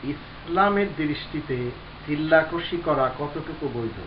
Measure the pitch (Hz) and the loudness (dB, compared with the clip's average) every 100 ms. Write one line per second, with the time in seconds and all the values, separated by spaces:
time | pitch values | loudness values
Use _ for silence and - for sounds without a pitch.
0 | 139 147 - - - 170 202 202 202 147 | -6 -6 -10 -14 -2 4 6 6 2 0
1 | 151 143 - 151 - 127 123 123 - - | -2 -2 -4 -6 -2 -2 -2 -6 -14 -14
2 | - 151 156 160 156 170 170 175 160 139 | -4 0 6 6 6 -2 -2 -2 2 2
3 | 131 - 143 160 151 156 143 120 113 101 | 2 0 -4 -4 -8 -6 -4 -2 -4 -6